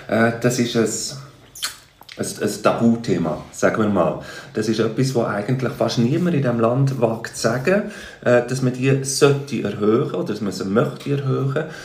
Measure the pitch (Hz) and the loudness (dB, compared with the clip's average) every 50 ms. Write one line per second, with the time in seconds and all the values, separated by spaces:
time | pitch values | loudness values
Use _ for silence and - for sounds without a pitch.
0 | - - 104 113 113 117 117 - - 120 - 123 120 117 - 117 107 101 - - | -6 -2 2 2 4 2 2 2 0 0 2 2 0 0 2 2 2 2 0 -4
1 | - - - - - - - - - - - - - - - - - _ _ - | -8 -8 -10 -12 -16 -18 -20 -20 -20 -20 -14 -10 -10 -10 -10 -12 -20 _ _ -20
2 | - - - - 101 - - - - 101 - - - 101 90 - 117 117 113 - | -20 -14 -8 -8 -6 -6 -4 -2 -2 -2 -2 0 0 0 2 4 4 4 4 2
3 | - 104 90 87 85 78 73 - - - - - 101 92 - 113 107 104 101 90 | 0 -2 0 0 0 -2 -4 -6 -8 -12 -6 0 0 0 2 2 0 2 2 2
4 | 82 78 - - - - - - - - - 110 107 113 110 113 113 113 - - | 2 2 0 -4 -8 -14 -16 -16 -14 -8 -6 -4 -2 0 0 0 0 0 0 0
5 | 131 135 - 117 113 95 104 101 107 - 139 131 127 113 - - 113 117 - 123 | 0 0 2 0 0 0 -2 -4 -2 -2 -2 -2 -2 -4 -2 -2 -2 0 2 2
6 | 113 120 156 170 180 175 156 139 135 120 117 117 117 113 123 139 139 135 135 - | 2 2 2 2 0 0 0 0 0 0 0 2 2 2 4 2 2 2 2 0
7 | 123 113 113 110 - - - - - 110 117 131 135 185 190 214 220 - - - | 0 0 0 -2 -8 -10 -6 -2 -2 0 0 0 2 2 2 2 0 -4 -10 -12
8 | - - - - - 120 123 120 120 - 131 131 131 123 - 123 127 135 127 131 | -16 -16 -12 -4 2 4 4 4 4 2 -2 0 0 0 0 0 2 2 2 2
9 | - - - - 147 139 139 - - - 113 110 107 101 98 101 104 107 113 131 | 0 -2 2 4 4 4 4 4 -2 -6 -6 -4 -4 -4 -2 0 2 4 4 4
10 | 151 - - - - - 104 - 107 95 90 - 107 95 101 117 147 - - - | 2 0 -2 -4 -4 -4 -4 -4 -4 -6 -4 -4 -4 0 2 2 2 0 -2 -8
11 | - 139 143 139 135 135 131 131 135 135 - 156 165 - - - | -4 -4 -2 -2 0 -2 0 0 0 -2 -2 -2 -4 -6 -10 -14